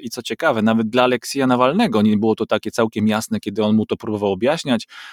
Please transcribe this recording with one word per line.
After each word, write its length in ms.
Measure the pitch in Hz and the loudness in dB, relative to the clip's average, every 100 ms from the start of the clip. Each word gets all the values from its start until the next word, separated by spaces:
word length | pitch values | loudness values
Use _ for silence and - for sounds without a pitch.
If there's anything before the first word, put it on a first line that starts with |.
i 100 | 117 | -10
co 120 | - | -12
ciekawe, 400 | - 113 160 113 | -8 -2 0 2
nawet 260 | 110 113 110 | 2 2 2
dla 140 | 123 | 2
Aleksieja 440 | 123 123 - 139 131 | 2 2 -2 -2 0
Nawalnego 560 | 123 127 185 226 110 | 2 2 2 0 2
nie 140 | 107 104 | 2 2
było 180 | 110 | 2
to 120 | 107 110 | 0 0
takie 240 | 107 107 | -2 -2
całkiem 380 | - 113 107 107 | -2 -2 0 0
jasne, 320 | 107 - 104 | 0 -2 -6
kiedy 240 | 104 101 | -6 -2
on 120 | 107 110 | 2 2
mu 100 | 104 | 0
to 100 | 107 | -4
próbował 360 | - 104 101 | -4 -2 -2
objaśniać. 540 | 95 120 165 143 113 - - - | 0 0 -2 -2 -4 -4 -18 -20